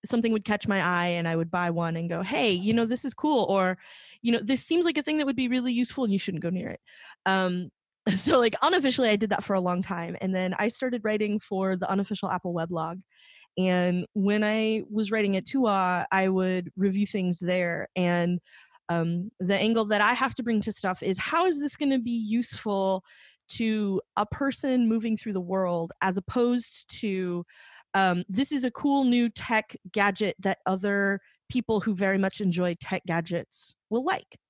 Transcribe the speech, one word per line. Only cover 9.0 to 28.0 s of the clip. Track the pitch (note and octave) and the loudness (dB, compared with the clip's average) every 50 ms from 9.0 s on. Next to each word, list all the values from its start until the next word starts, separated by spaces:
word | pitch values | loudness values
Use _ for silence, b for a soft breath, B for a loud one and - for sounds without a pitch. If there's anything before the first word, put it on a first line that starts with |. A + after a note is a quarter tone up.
| B3+ A3 | 2 2
I | G#3+ | 2
did | G#3 A3 G3+ | 2 2 0
that | G3 - - | -2 -4 -2
for | - G3+ | -2 0
a | F#3+ | 0
long | F3+ F3+ F3+ F3+ F#3 | 0 0 0 -2 -2
time. | - F#3 E3+ E3+ E3+ F3 - | -4 -6 -6 -6 -8 -8 -6
And | - F#3+ F#3+ | -4 -2 -2
then | F#3 F#3 F#3 F#3 | 0 -2 -2 -2
I | - G#3 A3+ | 0 -2 -2
started | - - C4+ B3+ A#3+ A#3 G3+ | -2 -4 -4 -4 -4 -2 -2
writing | G#3+ G#3+ G#3 G#3+ G#3 G#3 G#3+ | -2 0 0 0 -2 -2 -4
for | - - G3+ F#3+ F#3+ F#3+ F#3+ | -4 -4 -4 -2 0 0 -2
the | F3+ F3+ | -2 -2
unofficial | - F#3+ G3 G3 - G#3 - - F#3 | -2 0 -2 -2 -2 -4 -6 -4 -4
Apple | - F3 - F3+ | -4 -4 -4 -4
weblog. | E3+ E3+ E3 E3 F3 D#3+ D#3+ E3 E3+ F#3+ - B B B B B B B B B _ - | -4 -4 -4 -4 -4 -4 -4 -6 -8 -12 -16 B B B B B B B B B _ 0
And | F#3 F#3 F3+ F3+ F3+ F3+ F3+ F3+ - - _ | 2 2 2 2 2 2 0 0 -2 -4 _
when | G#3+ F#3+ G3+ G#3 G#3+ G#3+ | 0 2 2 2 2 2
I | G#3+ G#3+ A3 A3 A3 A3 A3 - - | 0 0 0 0 0 0 -2 -4 -4
was | G#3+ G#3+ A3 G3 | -2 -2 -2 0
writing | G#3+ A3 G#3 G3 G3 | 0 0 2 2 0
at | F#3+ - | 0 -2
Tuaw, | - - C4+ B3+ A3 G3 F#3+ F#3 F3+ F3+ F3 - - | -2 0 2 2 4 4 4 2 2 2 0 0 2
I | - F#3+ F#3+ F#3+ | 2 2 4 4
would | F#3+ F#3 F#3 F#3 F#3 F#3 F3 F3 _ | 2 2 2 2 0 0 -4 -6 _
review | F#3+ F#3+ G3+ F#3+ G3+ G#3 | 0 0 2 2 2 -2
things | - - G3+ F#3 F3+ F3 | 0 -2 -2 0 0 -2
there. | - F3 F3 F3+ F#3 F3+ E3+ E3 - - - _ | -2 0 0 0 2 2 0 -2 -4 -6 -6 _
And, | F3+ F3+ F3 F3 F3 E3+ F3 F3 F3+ B B B B B B B B B - | 0 2 2 4 2 2 2 0 -2 B B B B B B B B B -2
um, | E3+ E3+ E3 E3 E3+ F3 F#3 A3 _ _ | 0 0 0 0 -2 -2 -4 -8 _ _
the | F#3+ F3+ G3 | -2 0 0
angle | F#3+ - A3 A3+ A3+ A3 | 2 2 2 2 2 2
that | G#3 G#3+ G#3 | 2 2 4
I | G#3 G#3+ B3 | 4 4 4
have | - B3+ C4 - | 2 0 -2 -2
to | - A#3 | -4 -2
bring | A#3 A3+ G#3 | 0 0 0
to | G3+ A3 | 0 -2
stuff | G#3 - - F#3+ F#3 - - | -6 -4 -4 -4 -4 -2 -2
is, | F#3 F#3+ F#3 | -2 -2 -2
how | - - - E4+ F4+ | -2 -2 0 2 2
is | F#4+ E4 C#4+ | 2 2 0
this | D4 C#4 - | -2 -4 -4
gonna | - D4+ C#4 C4+ C4 | -2 0 0 0 0
be | A3+ A#3+ | 0 -2
useful | A#3+ A#3 A3 G#3 A3 A#3 A#3 - - - - G#3+ G3+ G3 F#3+ F#3+ F#3+ F#3+ B B B B B B B B _ _ | -4 -4 -2 0 0 0 -2 -2 -8 -8 -4 -2 0 0 2 2 0 -2 B B B B B B B B _ _
to | - - A3+ A3 A3 G#3+ G#3 G3 F#3+ F#3 - _ _ | -6 -2 0 0 0 0 0 0 -2 -2 -4 _ _
a | - G#3+ | -4 -2
person | G#3+ - - C#4 C#4 C4 - - C4+ B3+ B3+ A#3+ A3 | -2 -2 -2 -2 -2 -2 -2 -2 0 2 2 4 2
moving | A3+ A3+ G#3+ A#3 A3 | 2 0 0 -2 -4
through | G#3 - A3+ G3+ | -2 -4 -4 -4
the | F#3 | -4
world, | F3+ F3 F#3+ F#3+ F#3+ F3 F3 E3+ E3+ E3+ - _ | -4 -2 -2 0 0 0 0 -2 -4 -6 -4 _
as | - F#3+ F3+ | -2 0 0
opposed | F#3+ - - - B3+ A#3+ A#3+ B3 B3 A#3 - - - - - - - | -2 -4 -2 0 0 2 2 2 0 -2 -8 -14 -16 -14 -14 -12 -6
to, | - G#3 F#3+ F#3+ F#3 F3+ F3 F3 E3+ B B B B B B B B _ - | -4 -4 -2 -2 -2 -4 -4 -6 -8 B B B B B B B B _ 0
um, | G3 | 2